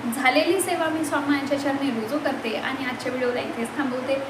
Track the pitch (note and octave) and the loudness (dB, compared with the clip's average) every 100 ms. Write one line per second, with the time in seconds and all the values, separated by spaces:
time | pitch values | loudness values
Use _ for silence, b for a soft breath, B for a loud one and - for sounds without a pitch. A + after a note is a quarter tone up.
0 | A#3+ B3+ B3+ C#4+ D#4+ F#4+ F4+ E4+ D#4+ D#4 | -4 2 4 4 4 2 2 0 0 0
1 | D4+ D4 C#4+ C#4+ - C#4 C#4+ C#4 C#4 A3+ | 0 0 2 0 2 0 2 0 0 0
2 | G#3+ D4 C#4+ B3+ A#3 G#3+ - C4+ B3+ B3+ | -2 -2 -2 -2 -4 -2 -4 -2 -4 -4
3 | B3+ B3+ B3 B3 - - A#3 C#4 C4+ B3+ | -4 0 0 0 -4 -4 -4 -2 -2 -2
4 | B3+ C#4 C#4 | 0 -2 -2